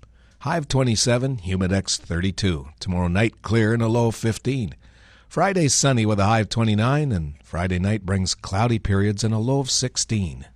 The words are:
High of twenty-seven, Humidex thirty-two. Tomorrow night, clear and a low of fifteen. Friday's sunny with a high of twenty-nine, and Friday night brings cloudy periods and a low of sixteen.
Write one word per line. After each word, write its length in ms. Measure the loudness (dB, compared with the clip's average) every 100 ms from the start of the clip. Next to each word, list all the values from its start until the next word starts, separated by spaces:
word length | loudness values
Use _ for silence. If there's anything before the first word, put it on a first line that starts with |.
| -20 -20 -20 -10
High 160 | -4 -4
of 140 | 0
twenty-seven, 720 | 0 2 2 2 2 0 -4
Humidex 580 | -4 0 2 0 0 -6
thirty-two. 720 | -4 -2 -2 0 -2 -2 -6 -12
Tomorrow 300 | -4 -2 0
night, 320 | 2 0 -2
clear 320 | 0 2 2
and 100 | 2
a 60 | 2
low 180 | 2 0
of 80 | 0
fifteen. 600 | -4 -2 -4 -4 -6 -10 -20 -20 -20 -20 -8
Friday's 480 | 0 0 2 2 2
sunny 320 | 2 4 2
with 120 | 2
a 60 | 2
high 140 | 2
of 100 | 0
twenty-nine, 600 | 0 2 2 2 0 0
and 240 | -2 -4 -10
Friday 360 | -8 -4 -2 0
night 260 | 0 -2 -2
brings 280 | -2 -2
cloudy 460 | -4 -4 0 0 0
periods 440 | 0 2 2 0
and 100 | -2
a 40 | 0
low 220 | 0 -2
of 100 | -2
sixteen. 760 | -2 -4 -4 -2 -2 -2 -6 -16